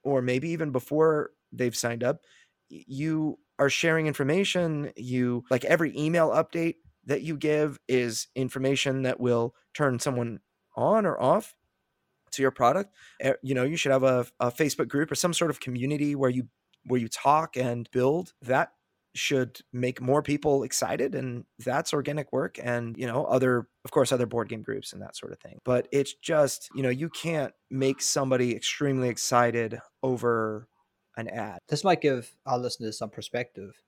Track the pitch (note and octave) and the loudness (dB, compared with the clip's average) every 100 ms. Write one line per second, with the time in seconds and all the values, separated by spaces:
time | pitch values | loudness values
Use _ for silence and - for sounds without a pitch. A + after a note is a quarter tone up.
0 | - C#3 B2 B2+ E3 E3 D#3 B2+ - D3+ | 2 0 2 0 -2 -2 -2 -2 0 4
1 | D#3+ D3+ - _ _ A#2+ B2 - A#2 A#2 | 4 4 -2 _ _ -2 -2 0 -4 0
2 | A#2+ D#3+ _ _ _ _ _ D#2+ - C3+ | -2 -2 _ _ _ _ _ -20 -12 -6
3 | D#3 D#3 D#3 - _ - C#3 - E3 D#3+ | -2 0 -2 -6 _ 0 2 4 2 2
4 | D#3 C#3 C3+ F3 G3 F3+ E3+ D3+ C#3+ - | 0 0 0 2 0 0 0 -2 -6 -10
5 | B2 B2+ B2 A#2+ - B2+ - E3 D#3 B2+ | -4 0 0 0 0 0 2 2 2 0
6 | D#3 F3 D#3+ B2+ E3 E3+ E3 - _ _ | 0 2 2 2 0 -2 -4 -4 _ _
7 | - C#3+ D3 C#3+ D3+ D3+ D3+ C3+ - B2+ | -6 -4 -4 -2 0 2 0 -4 0 0
8 | A#2+ A2 - C3 C3 C3+ C3 C#3 C#3 C3 | 2 -4 -6 -4 -4 -2 0 0 0 0
9 | C3 - B2 A#2 A#2 _ _ - C#3+ B2 | -2 0 2 2 0 _ _ 0 0 2
10 | D3 B2 A#2 G#2+ _ _ _ - C3 A3 | -2 -2 -4 -8 _ _ _ -2 2 4
11 | F#3+ - C3 F#3+ - _ _ _ _ _ | 2 0 2 2 0 _ _ _ _ _
12 | _ _ _ - C3+ - B2 E3 G3+ _ | _ _ _ 0 0 4 4 4 -2 _
13 | - _ C3+ C3 C3 C3 C3 E3 C#3+ C3+ | -20 _ -2 0 0 0 2 2 4 6
14 | C3 B2+ A#2+ _ B2 - D3+ - B2 C#3+ | 6 4 0 _ -2 2 0 2 -2 0
15 | D#3+ C#3 F3 E3 E3+ C3+ - B2 C3 D3 | 0 0 0 2 0 -2 -6 -4 -2 0
16 | D3 C#3+ C3 B2+ A#2+ _ _ _ - B2 | 0 2 2 0 -4 _ _ _ -2 -2
17 | A2+ - C3+ D3+ D#3+ B2 B2+ A#2+ A2+ B2+ | -2 0 4 4 2 -4 -2 -4 -2 2
18 | B2+ D#3+ F3 _ A#2+ C3 E3 _ _ _ | 2 2 -4 _ 0 0 0 _ _ _
19 | _ - - C#3 A#2+ - _ B2 B2 B2 | _ -6 0 0 0 -6 _ -4 -4 -2
20 | B2+ D3 C#3+ D3 D3+ C#3 A#2+ - - - | 2 2 2 0 2 2 0 -2 -2 -2
21 | C#4 D3+ B2+ A#2+ - - - C3+ - D3+ | -2 -4 -6 -8 -14 -10 -4 -2 0 -2
22 | C#3 D3+ C3+ C3 D3+ - B2 A#2+ A#2 A2+ | -2 -6 -2 -2 -4 -6 -4 -4 -4 -6
23 | B2 A#2+ - C3 C3 B2 A#2 _ - D3+ | -4 -2 2 2 4 2 -2 _ -2 2
24 | B2+ B2+ A#2 A#2 G#2 A2 G#2+ G#2 - F#2 | 2 2 0 -2 -4 -8 -8 -8 -8 -14
25 | G2 - - - - - - B2 - C#3 | -16 -14 -14 -16 -18 -10 0 0 2 -2
26 | C#3 - - D#3 C#3 - - C3 C3 B2+ | -2 -6 0 2 2 0 -10 -2 -2 -2
27 | D#3+ - D#3+ D#3+ B2+ _ _ C3 C3+ C3+ | -4 -6 -4 -2 -4 _ _ 0 0 0
28 | - D3+ C3+ B2+ B2 G#2+ - - C#3+ C3 | -2 0 2 2 2 0 -4 -2 0 2
29 | B2+ A2 - B2 A#2+ A#2 A2 A2 - _ | 0 -2 2 4 4 2 -4 -6 -14 _
30 | C3 A#2+ A#2+ A2+ A2 G#2+ A#2 _ _ _ | -2 0 0 0 -2 -6 -12 _ _ _
31 | _ - A2+ G#2+ G#2 F2 - D3 G3 E3 | _ -10 -8 -8 -10 -12 -6 -2 2 2
32 | D3 B2+ A#2 _ C3 B2 B2 - A2 G#2+ | 2 0 -6 _ -4 -2 -2 -6 -8 -8
33 | A2 - - A#2+ B2 - F#2+ - | -10 -10 -8 -6 -6 -12 -18 -20